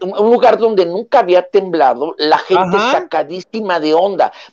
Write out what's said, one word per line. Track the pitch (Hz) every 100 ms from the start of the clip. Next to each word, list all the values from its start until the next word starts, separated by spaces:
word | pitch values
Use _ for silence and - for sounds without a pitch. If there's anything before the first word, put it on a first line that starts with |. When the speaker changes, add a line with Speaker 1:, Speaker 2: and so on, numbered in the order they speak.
Speaker 1:
un | 185 202 214
lugar | 240 233 214
donde | 226 208 170
nunca | 180 233 -
había | 180 180
temblado, | 180 202 190 165 135 120 156 -
la | 151 151
gente | - 185 185 202
Speaker 2:
Ajá. | 226 285
Speaker 1:
sacadísima | 349 156 147 180 - 226 208 175
de | 151
onda. | 160 196 180 120 - -